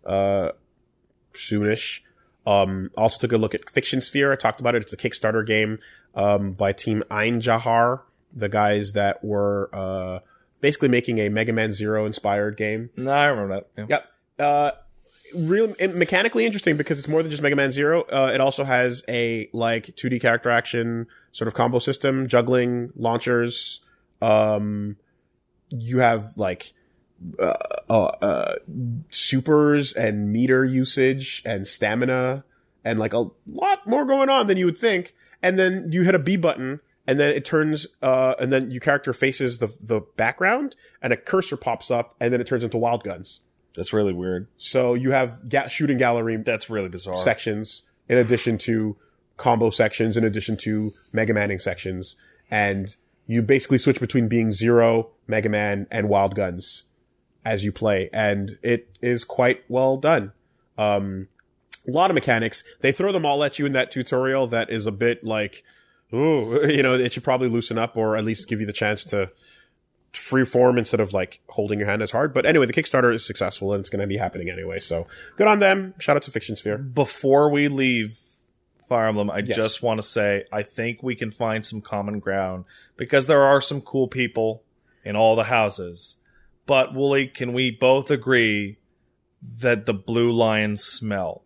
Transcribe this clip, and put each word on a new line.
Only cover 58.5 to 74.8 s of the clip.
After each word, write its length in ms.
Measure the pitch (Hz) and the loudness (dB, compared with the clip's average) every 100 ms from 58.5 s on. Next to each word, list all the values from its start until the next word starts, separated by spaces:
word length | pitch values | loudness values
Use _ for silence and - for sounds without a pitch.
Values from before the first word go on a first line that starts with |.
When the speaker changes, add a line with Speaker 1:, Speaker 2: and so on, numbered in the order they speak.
| - | -6
Speaker 1:
it 260 | 123 117 - _ | -2 -2 -2 _
is 220 | 120 120 | -2 -2
quite 400 | - - 123 127 _ | -4 0 2 2 _
well 280 | 123 131 135 | 0 2 2
done. 340 | 147 160 101 _ _ _ _ - | 2 0 0 _ _ _ _ -2
Um, 500 | 107 101 98 95 95 _ _ _ _ - - | 0 0 -2 -8 -12 _ _ _ _ -14 -4
a 40 | |
lot 200 | 135 190 | 0 2
of 40 | |
mechanics. 500 | 160 131 117 113 - - - | 2 2 0 0 -6 -16 -2
They 120 | 135 | -2
throw 200 | - 190 | 0 0
them 140 | 190 151 | 0 0
all 160 | 143 | 0
at 140 | 147 - | -2 -2
you 80 | 143 | -2
in 60 | |
that 160 | 135 127 | 0 -2
tutorial 560 | 135 123 127 131 135 123 | -4 -2 0 0 0 0
that 220 | 117 113 | -2 -2
is 160 | 113 107 | -4 -4
a 60 | |
bit 300 | 101 117 120 | 0 0 0
like, 400 | 110 110 104 - _ _ _ _ _ | -4 -4 -4 -8 _ _ _ _ _
ooh, 520 | 113 151 151 113 127 147 | -2 2 2 0 0 2
<laughs> 20 | |
you 140 | 143 | 2
know, 100 | 131 | 2
it 180 | 127 123 | 2 0
should 120 | 127 | -2
probably 240 | 120 127 127 | -2 0 2
loosen 300 | 117 117 113 | 0 -2 -2
up 180 | 117 - | -2 -2
or 200 | 110 107 | 0 0
at 80 | |
least 240 | 110 113 - | -2 -4 -6
give 120 | 107 | -4
you 60 | 104 | -4
the 60 | |
chance 320 | 101 107 104 - | -2 -2 -2 -2
to 240 | 101 92 _ - - _ _ _ _ _ | -2 -2 _ -20 -20 _ _ _ _ _
free 320 | - - 131 | -14 -2 2
form 340 | 127 123 123 123 | 2 6 6 4
instead 200 | 110 110 | 0 0
of, 120 | 101 | 0
like, 280 | 98 92 - _ | 0 -4 -8 _
holding 300 | - 101 104 | -4 -2 -2
your 80 | 101 | 0
hand 140 | 104 | -2
as 80 | 107 | -2
hard. 200 | 113 147 | -2 0
But 140 | 123 - | 0 2
anyway, 200 | 160 127 | 4 2
the 60 | |
Kickstarter 400 | 123 156 135 123 | 0 0 2 4
is 140 | 113 - | 2 -4
successful 460 | 107 92 - 98 | -4 -4 -4 -4
and 80 | 101 | -4
it's 100 | 95 | -4
gonna 160 | 101 101 | -6 -4
be 100 | 101 | -2
happening 320 | 92 92 87 | -4 -6 -10
anyway. 280 | 90 90 | -8 -8
So 280 | 85 | -8